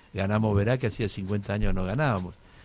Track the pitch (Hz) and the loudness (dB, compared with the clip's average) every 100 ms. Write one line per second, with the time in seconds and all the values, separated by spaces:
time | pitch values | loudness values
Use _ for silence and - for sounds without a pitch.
0 | - 98 98 107 107 101 104 127 117 - | -10 -4 0 2 4 2 2 2 -2 -2
1 | 104 - 95 104 101 101 107 92 92 117 | -4 -4 -4 -4 -2 0 2 2 0 0
2 | 151 101 90 - - - | 0 0 -4 -12 -20 -20